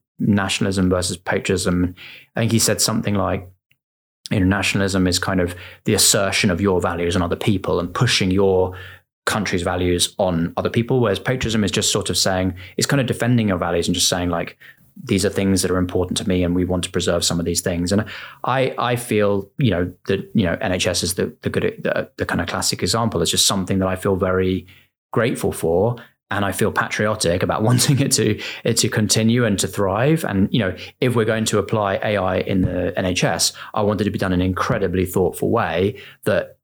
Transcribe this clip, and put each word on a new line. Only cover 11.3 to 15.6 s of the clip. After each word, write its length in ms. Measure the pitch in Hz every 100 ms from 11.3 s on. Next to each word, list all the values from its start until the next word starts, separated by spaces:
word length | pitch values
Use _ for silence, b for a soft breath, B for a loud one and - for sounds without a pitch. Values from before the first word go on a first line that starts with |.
| 127 117 110
is 60 | 98
just 220 | 110 -
sort 180 | 107 95
of 60 | 85
saying, 380 | 101 92 95 90 B B
it's 100 | 110
kind 140 | 143
of 60 | 120
defending 420 | - 117 120 104
your 100 | 90
values 280 | 87 87 87
and 80 |
just 140 | 87 -
saying, 220 | 90 87
like, 260 | 85 90 - B B B -
these 240 | - 98 101
are 40 |
things 300 | - 98 95